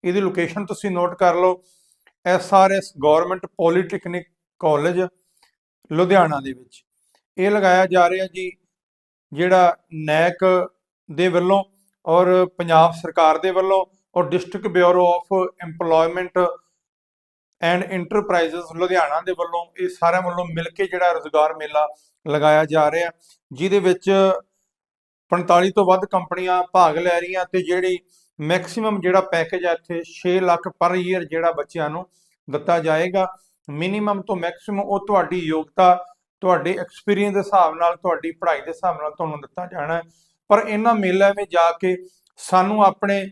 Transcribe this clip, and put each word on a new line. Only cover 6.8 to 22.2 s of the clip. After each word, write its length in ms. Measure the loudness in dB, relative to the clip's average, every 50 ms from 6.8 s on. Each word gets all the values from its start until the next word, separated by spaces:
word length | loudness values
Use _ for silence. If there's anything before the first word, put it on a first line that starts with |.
| _ _ _ _ _ _ _ _ _ _ _ -2
ਇਹ 140 | -2 0
ਲਗਾਇਆ 340 | 0 2 2 4 4 4 4
ਜਾ 240 | 2 4 4 4 4
ਰਿਹਾ 160 | 2 -2 -6
ਜੀ 240 | -8 _ -10 -10 -10 -10 _ _ _ _ _ _ _ _ _ _ _ _ _ _ _
ਜਿਹੜਾ 440 | -4 -2 2 4 6 6 6 4 4 0 _ _ -14 -10 -4
ਨੈਕ 380 | 0 0 2 2 0 0 0 0 2 2 2 0 -4 _ _ _ _ _ _ _ _
ਦੇ 180 | -4 -2 -2 2
ਵੱਲੋਂ 360 | 2 2 2 4 2 2 0 _ _ _ _ _ _ _ _
ਔਰ 400 | 0 2 4 4 4 4 2 2 0 _ _
ਪੰਜਾਬ 360 | -2 2 4 6 6 4 2
ਸਰਕਾਰ 440 | -2 -12 -6 0 2 4 4 4 2
ਦੇ 140 | 0 -2
ਵੱਲੋਂ 340 | 0 0 0 2 2 0 0 _ _ _ _ _ _
ਔਰ 100 | -2 -2
District 420 | 0 -2 -4 -4 -4 -12 -8 -8 -2
Bureau 340 | 2 4 4 4 6 4 4 2
of 280 | 2 0 -2 _ -2 -2 -2 -2 -6 _ -16
Employment 760 | -16 -10 -8 -2 2 2 2 2 2 -2 -6 -10 -6 _ -2 -2 -2 -2 -8 _ _ _ _ _ _ _ _ _ _ _ _ _ _ _ _ _ _ _ _
and 260 | -2 0 0 0 -2 -4 -6
Enterprises 840 | -8 -8 -4 -4 -4 -2 0 0 0 0 0 -4 -8 -12 -12 -6
ਲੁਧਿਆਣਾ 460 | -4 -4 0 0 0 0 0 -2 -6
ਦੇ 120 | -4 -6 -6
ਵੱਲੋਂ, 320 | -6 -6 -6 -6 -8 -8 _ _ -8
ਇਹ 100 | -8 -8
ਸਾਰਿਆਂ 320 | -6 -2 0 0 0 0
ਵੱਲੋਂ 240 | -2 -4 -6 -6 -8
ਮਿਲ 240 | -8 -6 -8 -8 -10
ਕੇ 180 | _ -6 -6 -4
ਜਿਹੜਾ 240 | -2 0 0 0
ਰੁਜ਼ਗਾਰ 440 | 0 0 -6 -2 0 2 2 2 0 -6
ਮੇਲਾ 300 | -10 -4 -2 -2 -2 -2 -4 _ _ _ _ _